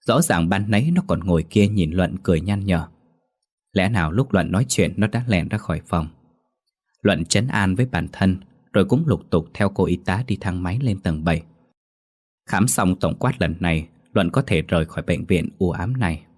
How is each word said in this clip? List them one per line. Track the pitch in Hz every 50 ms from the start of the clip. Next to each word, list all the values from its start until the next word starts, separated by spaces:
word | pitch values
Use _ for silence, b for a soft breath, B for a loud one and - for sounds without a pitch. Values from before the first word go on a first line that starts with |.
| _
Rõ | - 117 143
ràng | 175 - 104 85 82 82
ban | 95 98 104 104
nãy | 113 104 123 160 175
nó | 180 190 -
còn | 87 -
ngồi | 82 90 87 82 78
kia | - - 107 104 101
nhìn | 104 104 87 78
Luận | 80 92 90 - - 92 -
cười | - 90 78
nhăn | 78 95 104 101 98
nhở. | 101 92 82 78 - - _ _ _ _ _ _ _ _ _ _ _ _ _ _ _ _
Lẽ | 95 92 101
nào | 117 101 82 78
lúc | 80 104 143 - -
Luận | 98 80 82
nói | 90 98 127 127
chuyện | - - 98 78 87 90
nó | 101 107
đã | - 117 120 120
lẻn | 107 87 80 82
ra | - 107
khỏi | - - 85 78 - -
phòng? | - 85 80 80 - _ _ _ _ _ _ _ _ _ _ _ _ _ _ _ _ _
Luận | _ 104 98 85 82
trấn | - - 104 110 131
an | - - 101 95 92
với | 95 123
bản | 127 - 85 82 85
thân, | - - 98 95 92 92 - _ _ _ _ _ _
rồi | 104 98
cũng | 95 123 127 165 160
lục | 110 82 - -
tục | - 87 80 - _
theo | - 107 98
cô | 95 - 95
y | 85 87
tá | 87 - - 90 101 127 -
đi | 107 -
thang | - 101 87 90 90
máy | 87 90 120
lên | 139 127 104 92
tầng | - 90 82 78 78
bảy. | 85 82 80 - - - _ _ _ _ _ _ _ _ _ _ _ _ _ _ _ _ _ _ -
Khám | - 95 101 123
xong | - - 107 90 92 -
tổng | - 87 80 -
quát | - 127 127 -
lần | 90 80 80 85
này, | 90 87 82 80 80 - _ _ _ _ _
Luận | 107 95 85
có | - - - -
thể | 101 80
rời | 76 - - 82 80
khỏi | 78 - - 78
bệnh | - 87 85 82
viện | - 98 85 82 - - _
u | 95 87
ám | 82 - 92 101 131 131
này. | 120 87 82 82 - _ _